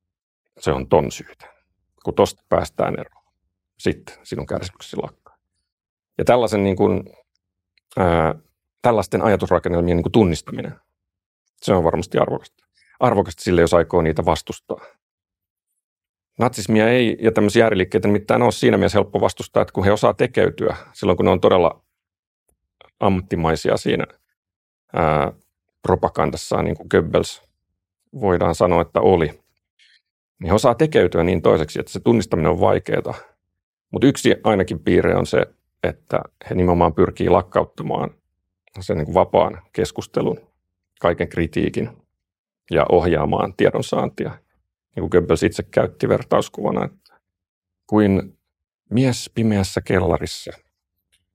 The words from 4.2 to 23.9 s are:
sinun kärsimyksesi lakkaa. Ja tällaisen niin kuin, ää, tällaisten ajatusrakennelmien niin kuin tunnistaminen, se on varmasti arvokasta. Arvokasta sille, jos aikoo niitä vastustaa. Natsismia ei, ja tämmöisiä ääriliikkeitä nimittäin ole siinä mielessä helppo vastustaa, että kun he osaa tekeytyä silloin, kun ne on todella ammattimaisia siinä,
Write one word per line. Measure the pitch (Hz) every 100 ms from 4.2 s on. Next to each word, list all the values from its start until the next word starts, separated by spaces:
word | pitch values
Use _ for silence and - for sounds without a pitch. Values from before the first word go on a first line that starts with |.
sinun | - - 76
kärsimyksesi | - 92 - - -
lakkaa. | - - _ _ _ _ _ _ _ _ _ -
Ja | -
tällaisen | 123 110 107
niin | 98 95
kuin, | 98 95 - _ _ _ _ _ _ _ _ -
ää, | 185 85 - 160 _ _ _ _
tällaisten | 120 110 95 107
ajatusrakennelmien | 110 98 95 87 90 87 87 87
niin |
kuin | 82
tunnistaminen, | 113 95 78 - - - - _ _ _ _ _ _ _ _
se | -
on | 92
varmasti | 82 80 - -
arvokasta. | - 69 - _ _ _ _ -
Arvokasta | 127 101 90 -
sille, | - 87
jos | 82
aikoo | 87 80 90
niitä | 80 80 82
vastustaa. | 80 - - - - - _ _ _ _ _ _ _ _ _ _ _ _ _ _ -
Natsismia | 120 117 101 107 110
ei, | 127 113 -
ja | 110
tämmöisiä | 113 104 113
ääriliikkeitä | 113 98 92 101 101
nimittäin | 104 - 117
ole | 120
siinä | - 123 104
mielessä | 92 101
helppo | 98 104
vastustaa, | 104 - - 107
että | -
kun | - 95
he |
osaa | 107 117
tekeytyä | 104 123 113 92 - - - -
silloin, | - 98 90
kun | 95
ne |
on | 92
todella | 104 95 85 - _ _ _ _ _ _ _ _ _ _ _ -
ammattimaisia | 104 92 92 85 80 80 - 107
siinä, | 127